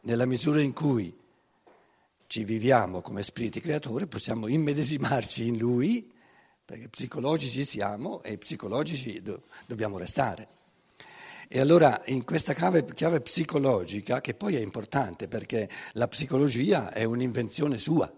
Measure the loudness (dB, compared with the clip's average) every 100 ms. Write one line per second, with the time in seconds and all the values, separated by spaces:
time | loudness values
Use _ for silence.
0 | 0 0 2 2 2 4 2 2 2 2
1 | 0 -8 _ _ _ _ _ _ _ _
2 | _ _ _ -6 -2 0 4 4 4 -4
3 | -6 -2 -2 -2 -6 -4 -4 -4 -2 -6
4 | -6 -4 -4 -4 0 0 2 0 0 0
5 | 0 0 0 -2 0 0 2 2 2 0
6 | -4 _ _ _ _ _ _ -18 -12 -8
7 | -6 -4 0 0 0 -2 -2 0 -2 -4
8 | -8 -8 -10 -8 -6 -6 -4 -2 -2 -4
9 | -8 -10 -10 -12 -12 -20 -12 -6 -4 -4
10 | -6 -2 -2 -2 -12 _ _ _ _ _
11 | -20 -20 -20 -20 -4 2 8 8 8 4
12 | -2 -4 0 0 0 2 4 4 2 -2
13 | 0 0 2 2 2 2 2 2 0 -6
14 | -2 -4 -2 -6 -2 -2 -4 -8 -4 -2
15 | -2 -4 -8 -8 -4 -4 -4 -8 -12 -2
16 | 0 0 2 4 4 2 2 2 0 -2
17 | -2 0 -2 -2 -2 0 0 0 2 2
18 | 2